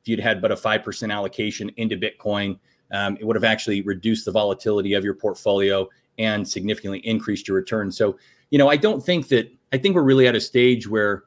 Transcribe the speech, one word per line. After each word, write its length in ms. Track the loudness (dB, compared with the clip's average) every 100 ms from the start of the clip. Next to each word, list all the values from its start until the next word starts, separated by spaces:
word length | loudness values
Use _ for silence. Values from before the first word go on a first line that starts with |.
if 60 | -4
you'd 120 | -2
had 200 | 0 0
but 120 | 0
a 40 | 0
five 260 | 0 -2
percent 280 | -2 -8 -6
allocation 580 | -4 -6 -4 -6 -6 -10 -6
into 200 | -4 -4
Bitcoin, 600 | -6 -6 -4 -2 -4 -8 _ _ _
um, 240 | -4 -4 -4
it 60 |
would 120 | -4 0
have 80 |
actually 380 | 0 0 -2 -2
reduced 420 | -2 -2 -2 -2
the 80 | 0
volatility 640 | 0 0 -2 -2 -2 0
of 100 | 0
your 100 | -2
portfolio 760 | -2 -4 -2 0 2 2 0 -4 _ _ -4
and 280 | -2 -2 -4
significantly 520 | -6 -4 -6 -6 -8 -4
increased 420 | -4 -2 -6 -2
your 80 | -4
return. 340 | -2 -4 -4
So, 280 | -2 -2 -2 _ _ _
you 80 | 4
know, 100 | 4
I 80 | 4
don't 280 | 2 0
think 240 | -2 -2 2
that, 240 | 0 0 _ _
I 60 | -2
think 160 | 2
we're 80 | 4
really 240 | 6 6 6
at 80 |
a 60 | 4
stage 480 | 0 4 4 2 0
where 360 | 0 0 -2